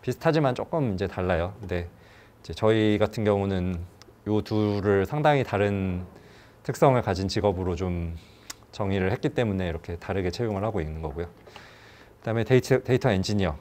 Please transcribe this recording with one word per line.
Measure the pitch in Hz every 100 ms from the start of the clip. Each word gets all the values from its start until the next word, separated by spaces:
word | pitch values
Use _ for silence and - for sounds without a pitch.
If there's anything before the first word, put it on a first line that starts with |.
비슷하지만 | - 123 165 156 143
조금 | 120 - 170 131
이제 | 92 95
달라요. | - 92 87 87 85
근데 | 95 87 87 - - - - - -
이제 |
저희 | 82 110 110 107 104
같은 | 104 -
경우는 | 107 101 98 95 90 87 87 - - - -
요 | 107
둘을 | 101 107 104 101 101 98
상당히 | 95 147 151 143
다른 | 120 101 104 101 95 90 90 - - - - -
특성을 | - - 151 123
가진 | 110 90 95
직업으로 | 110 104 90 90
좀 | 87 92 87 85 85 - - - - -
정의를 | - 101 98 92
했기 | 117 151
때문에 | - 117 95 90
이렇게 | 80 - 85
다르게 | - 95 90
채용을 | - 117 98
하고 | 107 107
있는 | 78 78
거고요. | 80 - 85 - - - - - - - - -
그다음에 | - 110
데이터, | 110 127 - 127
데이터 | - 123 131
엔지니어. | 95 95 104 92 78